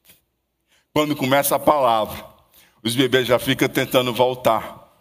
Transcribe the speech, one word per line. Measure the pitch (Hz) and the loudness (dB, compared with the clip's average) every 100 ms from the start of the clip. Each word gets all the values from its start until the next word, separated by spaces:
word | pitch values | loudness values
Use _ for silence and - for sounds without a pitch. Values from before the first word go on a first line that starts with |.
| _ _ _ _ _ _ _ _ _ | _ _ _ _ _ _ _ _ _
Quando | 147 151 | -2 -2
começa | 147 131 139 139 143 | -2 0 2 2 0
a | |
palavra, | - 151 127 110 101 - - _ _ _ _ _ | 2 2 2 2 -2 -8 -18 _ _ _ _ _
os | 113 120 | -4 0
bebês | 127 127 117 | 2 2 2
já | 117 | 0
ficam | 131 127 135 | 0 -2 -2
tentando | 147 127 131 127 | -2 0 0 0
voltar | 113 127 127 120 110 - - - _ | 0 0 0 0 -2 -4 -18 -20 _